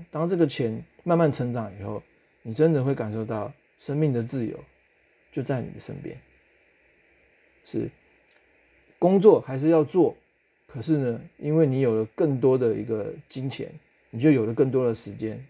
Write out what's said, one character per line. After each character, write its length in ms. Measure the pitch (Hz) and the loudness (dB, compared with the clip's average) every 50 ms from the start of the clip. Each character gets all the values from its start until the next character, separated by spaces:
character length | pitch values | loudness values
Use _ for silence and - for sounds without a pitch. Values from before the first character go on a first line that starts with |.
| 170 _ | -14 _
当 180 | - 151 165 | -6 -4 -4
这 80 | 175 190 | -2 0
个 120 | 170 165 | 2 0
钱 360 | 139 - - 127 110 110 - 170 _ _ _ - | 0 0 -2 -4 -4 -4 -8 -12 _ _ _ -2
慢 120 | 175 170 | 0 2
慢 160 | 170 165 143 | 4 2 2
成 220 | 127 - 123 123 120 | 2 0 -4 -4 -4
长 180 | 117 107 101 98 98 | -6 -8 -8 -10 -12
以 40 | 98 | -10
后， 180 | 104 104 104 - _ _ _ _ _ _ _ | -8 -10 -10 -12 _ _ _ _ _ _ _
你 100 | - 113 | -12 -6
真 220 | 113 131 156 165 156 | 0 2 4 4 4
的 100 | 135 127 | 2 0
会 120 | 139 135 | 0 -2
感 160 | - 113 107 | -2 -4 -6
受 120 | 107 110 110 | -6 -6 -6
到 300 | 110 113 107 107 131 - _ _ _ _ | -6 -6 -6 -8 -8 -12 _ _ _ _
生 180 | - - - 139 | -16 -10 -6 -2
命 160 | 151 156 147 | 0 0 0
的 120 | 123 120 117 | 0 0 -2
自 240 | 123 139 131 113 | -4 -4 -4 -4
由 120 | - - - - _ _ _ _ _ _ _ _ _ _ _ _ _ | -6 -8 -10 -16 _ _ _ _ _ _ _ _ _ _ _ _ _
就 80 | - 143 | -8 -8
在 220 | 127 - 135 120 | -4 -4 -4 -4
你 80 | 110 104 | -6 -8
的 100 | - 107 | -12 -14
身 160 | - - 101 95 | -14 -14 -12 -12
边。 160 | - 87 - - _ _ _ _ _ _ _ _ _ _ _ _ _ _ _ _ _ _ _ _ _ _ _ _ _ _ _ _ - | -12 -14 -14 -16 _ _ _ _ _ _ _ _ _ _ _ _ _ _ _ _ _ _ _ _ _ _ _ _ _ _ _ _ -14
是， 280 | - - 113 117 117 - _ _ _ _ _ _ _ _ _ _ _ _ _ _ _ _ _ _ _ _ | -8 -6 -6 -6 -6 -10 _ _ _ _ _ _ _ _ _ _ _ _ _ _ _ _ _ _ _ _
工 220 | - 175 180 196 196 | 0 2 4 6 8
作 200 | 180 214 165 113 | 8 8 8 6
还 160 | - 131 135 | 4 -4 -6
是 140 | 135 147 160 | -2 2 4
要 140 | 165 160 147 | 4 4 2
做， 340 | - - 185 151 110 - - _ _ _ _ _ _ _ _ _ | 2 2 2 2 2 0 -6 _ _ _ _ _ _ _ _ _
可 160 | - - 123 | -16 -14 -6
是 160 | 110 160 156 | -2 0 0
呢， 240 | 143 131 120 113 113 - - _ | 0 0 -2 -4 -6 -10 -16 _
因 180 | - 147 147 156 | -8 -4 0 2
为 120 | 165 160 | 4 4
你 140 | 135 127 135 | 4 2 2
有 120 | 135 120 110 | 2 2 2
了 100 | 110 110 - - | 0 0 -2 -2
更 240 | - 175 147 135 120 | 0 0 0 2 2
多 180 | 135 131 131 | 4 4 4
的 160 | 127 123 113 107 | 4 2 0 0
一 100 | 107 107 | -2 -4
个 300 | 120 110 104 101 - - 147 - - | -4 -4 -6 -6 -8 -10 -14 -16 -14
金 180 | - 135 131 | -10 -8 -8
钱， 240 | 135 - - - - 156 151 _ _ _ _ _ _ | -8 -8 -8 -10 -12 -14 -20 _ _ _ _ _ _
你 100 | - 113 | -4 2
就 120 | 131 156 | 4 4
有 160 | 143 120 107 | 6 4 2
了 60 | 113 117 | 0 2
更 160 | 120 135 131 | 2 2 2
多 160 | 120 131 127 | 2 0 0
的 40 | 120 | 0
时 220 | 110 - - 104 98 | -2 -4 -8 -12 -10
间， 260 | 110 110 107 104 120 131 | -8 -8 -8 -8 -10 -16